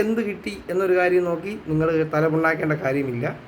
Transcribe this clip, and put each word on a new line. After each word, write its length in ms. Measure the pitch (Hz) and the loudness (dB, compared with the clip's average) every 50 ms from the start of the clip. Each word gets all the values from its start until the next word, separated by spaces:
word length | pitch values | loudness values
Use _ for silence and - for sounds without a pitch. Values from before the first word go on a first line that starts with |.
| 214 | 2
എന്ത് 160 | 214 226 226 233 208 | 2 2 0 0 -2
കിട്ടി 240 | 196 175 - - 202 - - - | -4 -6 -8 -10 -10 -8 -8 -4
എന്നൊരു 220 | 175 185 196 185 180 180 | -2 0 2 2 4 4
കാര്യം 240 | 180 180 180 180 180 175 | 4 4 4 2 2 2
നോക്കി 240 | 170 165 165 196 214 220 208 - | -2 -4 -4 -6 -8 -8 -6 -2
നിങ്ങൾ 180 | 156 156 160 160 165 160 160 156 156 | 0 0 2 2 2 2 0 0 2
തലപുണ്ണാക്കേണ്ട 600 | 151 156 160 160 160 160 160 160 156 160 156 151 147 | 2 2 2 2 2 2 2 0 0 0 -2 -2 0
കാര്യമില്ല. 440 | - 135 135 143 139 131 120 120 123 160 - - - | 0 -2 0 0 -2 -2 -2 -4 -4 -4 -6 -8 -12